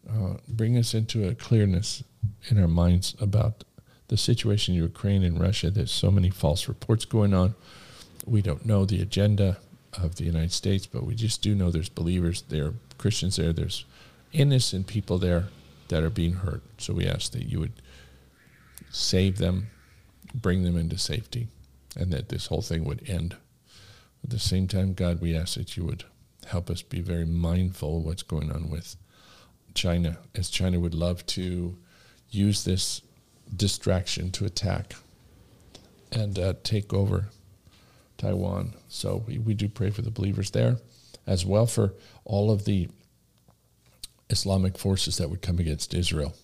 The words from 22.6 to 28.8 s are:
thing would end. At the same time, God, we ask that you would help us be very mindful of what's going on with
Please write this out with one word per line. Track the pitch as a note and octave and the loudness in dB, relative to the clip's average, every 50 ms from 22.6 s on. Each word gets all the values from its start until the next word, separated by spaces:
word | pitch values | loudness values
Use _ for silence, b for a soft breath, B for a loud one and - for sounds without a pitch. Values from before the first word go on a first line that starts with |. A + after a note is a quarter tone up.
thing | - - E2 E2 D#2+ | -2 -2 -4 -2 -2
would | C#2+ D2 - - | -4 -4 -6 -6
end. | - F#2+ F2 E2 E2+ - - _ _ _ _ B B B B B B B B B B B _ - | -6 -4 -4 -4 -4 -8 -10 _ _ _ _ B B B B B B B B B B B _ -10
At | - | -8
the | A#2+ G#2+ | -6 -4
same | - - F#2 F#2+ F#2 | -2 0 0 0 0
time, | F#2 - F#2 F#2+ F#2+ F#2 | 0 0 0 0 0 0
God, | F2 F2+ F2 E2+ E2 | 0 0 0 0 0
we | E2+ E2+ E2 | 0 0 0
ask | D#2+ E2 - - | -2 -2 -4 -6
that | - - - - | -6 -8 -8 -6
you | - E2 | -6 -6
would | D#2 - - - - _ _ - _ _ _ - | -6 -6 -8 -10 -18 _ _ -20 _ _ _ -12
help | - - F2+ F2 - | -6 -6 -6 -4 -4
us | E2+ F2 | -6 -6
be | - _ - F2+ | -6 _ -6 -6
very | F2 F2+ F2 E2 E2 | -4 -2 -2 -2 -2
mindful | D#2+ E2+ E2+ E2+ E2 E2+ F#2 F#2 F2+ F#2 - - D2+ D#2+ E2 | 0 0 0 0 2 2 2 2 0 -2 -4 -6 -4 -2 -2
of | D#2+ | -2
what's | D#2+ E2 - - | -4 -6 -6 -6
going | - D#2+ D#2 D2+ D#2 | -6 -4 -4 -4 -4
on | D#2 D#2 D#2+ D#2 | -4 -4 -4 -6
with | D#2 D#2+ | -6 -8